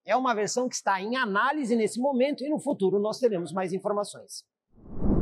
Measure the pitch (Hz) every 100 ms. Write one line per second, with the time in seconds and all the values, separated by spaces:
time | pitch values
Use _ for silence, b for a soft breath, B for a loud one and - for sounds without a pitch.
0 | 170 233 262 240 202 247 254 - - 190
1 | 202 254 233 196 247 302 240 233 214 226
2 | 269 254 269 285 269 294 269 - 190 196
3 | 214 214 247 185 170 180 185 185 202 208
4 | 202 120 - - - _ _ - - -
5 | - -